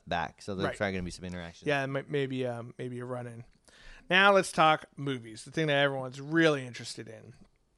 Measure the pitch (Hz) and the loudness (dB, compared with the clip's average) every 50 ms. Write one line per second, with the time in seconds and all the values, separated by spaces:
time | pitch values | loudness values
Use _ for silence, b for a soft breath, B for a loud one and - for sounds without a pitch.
0 | _ - 85 85 80 - - _ - - 101 92 82 78 123 - 107 98 95 92 | _ -4 -2 -2 -2 -2 -6 _ -10 -8 -4 -2 -2 -4 -2 -2 -2 -2 -2 -2
1 | 90 87 82 - 87 90 90 90 85 85 85 - - 147 143 139 135 135 139 139 | -4 -6 -8 -10 -10 -10 -8 -8 -10 -12 -14 -8 -2 -2 0 0 -2 -2 -4 -6
2 | - - 151 143 139 131 135 127 127 123 120 117 117 120 120 - 127 127 123 120 | -6 -4 -2 -2 -2 -2 -4 -4 -4 -4 -4 -6 -10 -12 -12 -10 -10 -10 -8 -8
3 | 123 123 127 123 120 120 117 113 117 - _ _ _ B B B B B B B | -8 -8 -8 -8 -8 -10 -12 -14 -18 -20 _ _ _ B B B B B B B
4 | B _ 175 190 196 202 202 190 175 - - - 160 156 156 147 - - _ - | B _ 4 6 8 8 8 6 4 4 2 6 6 6 6 4 0 -10 _ -8
5 | 143 143 135 127 117 113 110 107 - 143 131 165 160 151 143 139 143 143 135 135 | -6 -4 -4 -6 -6 -12 -16 -16 -16 -8 -4 -2 0 2 4 4 4 2 2 -2
6 | 131 131 127 135 139 143 156 165 165 160 151 139 131 123 117 - 123 - - - | -6 -8 -10 -12 -8 0 2 6 6 6 4 2 -2 -8 -12 -12 -12 -12 -12 -12
7 | 117 113 110 107 110 110 123 - - _ _ _ _ _ _ | -12 -14 -14 -18 -18 -20 -20 -20 -20 _ _ _ _ _ _